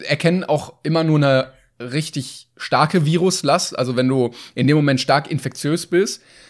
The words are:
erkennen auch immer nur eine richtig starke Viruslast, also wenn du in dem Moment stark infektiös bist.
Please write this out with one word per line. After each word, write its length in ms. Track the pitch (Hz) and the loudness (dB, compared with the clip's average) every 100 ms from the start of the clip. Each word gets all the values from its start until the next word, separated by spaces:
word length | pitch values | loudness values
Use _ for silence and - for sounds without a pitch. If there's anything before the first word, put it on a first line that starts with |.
erkennen 400 | 69 147 165 185 | -6 -2 0 0
auch 300 | - 151 - - | 0 -2 -4 -8
immer 200 | 151 165 | -2 0
nur 140 | 160 151 | 2 2
eine 360 | 143 131 131 - _ - | 4 2 0 -10 _ -16
richtig 680 | 120 143 156 151 123 - - - | -8 -6 -6 -8 -10 -12 -20 -16
starke 480 | - 127 156 180 147 | -2 2 2 2 2
Viruslast, 680 | 170 185 180 143 175 - - | 2 2 0 0 0 0 -4
also 180 | 127 123 | -2 0
wenn 100 | 127 | 2
du 260 | 131 120 - - | 2 0 -4 -10
in 120 | - 139 | 0 2
dem 100 | 151 | 4
Moment 240 | 143 131 | 2 0
stark 300 | - 143 147 | 2 0 0
infektiös 560 | 147 - - 143 170 - | -6 -6 -6 -4 -4 0
bist. 340 | 175 220 - _ - | 0 0 -4 _ -20